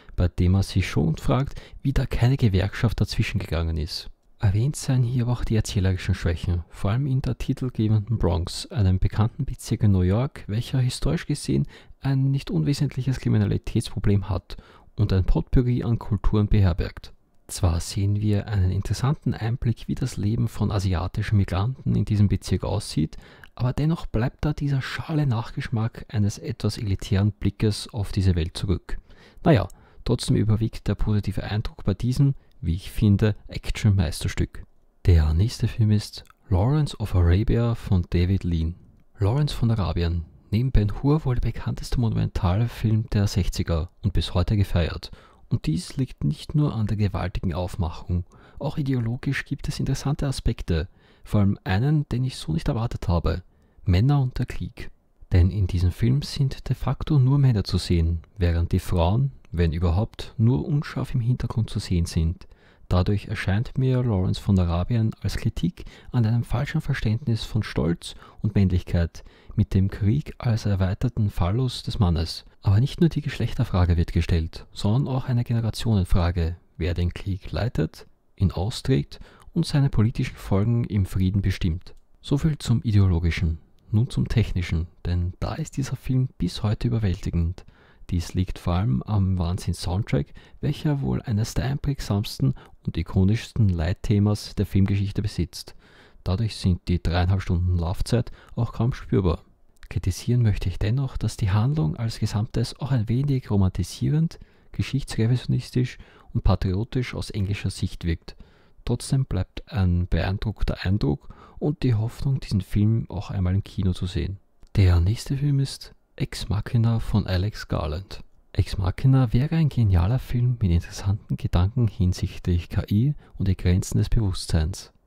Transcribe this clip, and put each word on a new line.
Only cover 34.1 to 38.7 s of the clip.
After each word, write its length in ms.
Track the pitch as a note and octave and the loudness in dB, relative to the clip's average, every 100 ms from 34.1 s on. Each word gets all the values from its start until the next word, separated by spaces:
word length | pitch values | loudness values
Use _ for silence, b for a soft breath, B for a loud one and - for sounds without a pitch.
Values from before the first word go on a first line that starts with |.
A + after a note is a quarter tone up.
| - C#2+ - - - - _ _ _ | 0 -4 -2 -4 -4 -18 _ _ _
Der 300 | - E2+ D#2 | 6 6 6
nächste 340 | D#2 G#2+ - A2+ | 2 0 0 -4
Film 220 | - G#2+ | 2 2
ist 340 | G#2 - - - _ _ | 2 0 -14 -20 _ _
Lawrence 500 | F2 G#2+ D3+ D3 - | 2 2 2 0 -2
of 160 | G#2 | -2
Arabia 600 | F#2+ F2 F2+ A2+ A#2 A#2 | 2 4 4 4 2 2
von 320 | A2+ - F#2 F2 | -2 0 0 2
David 360 | F2 F2 F#2+ | 0 2 2
Lean. 320 | F2+ E2+ D#2+ | 0 0 -2